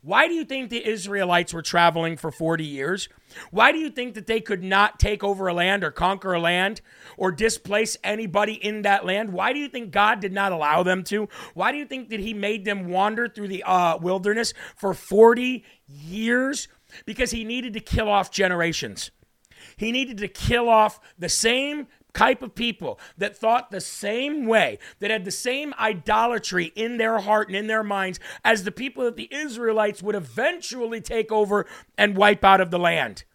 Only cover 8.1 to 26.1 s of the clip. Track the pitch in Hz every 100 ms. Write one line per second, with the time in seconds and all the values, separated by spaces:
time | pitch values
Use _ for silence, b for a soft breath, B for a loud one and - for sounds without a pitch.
8.1 | 214 220 180 208 214 190 214 202 196 180
9.1 | 196 220 180 208 269 285 262 226 202 208
10.1 | 226 190 190 196 170 147 160 180 185 175
11.1 | 202 208 B B - 202 285 285 262 214
12.1 | 214 202 208 202 220 196 202 180 180 202
13.1 | 220 240 - 202 190 185 185 175 165 170
14.1 | 185 190 214 233 - B - 202 - -
15.1 | 196 226 240 247 254 b b _ 143 156
16.1 | 196 220 247 262 285 - B B B -
17.1 | 214 254 233 220 247 247 214 - - 214
18.1 | 202 185 - 190 180 170 160 120 95 -
19.1 | _ _ _ _ B B B 220 247 262
20.1 | 214 202 - - 240 233 220 214 - b
21.1 | b 170 - 226 247 277 294 277 b _
22.1 | - 226 262 247 - 233 208 151 101 B
23.1 | - 196 - 220 233 247 196 - - 202
24.1 | 226 277 302 226 226 151 104 B B 208
25.1 | 220 190 - 247 262 294 269 220 190 156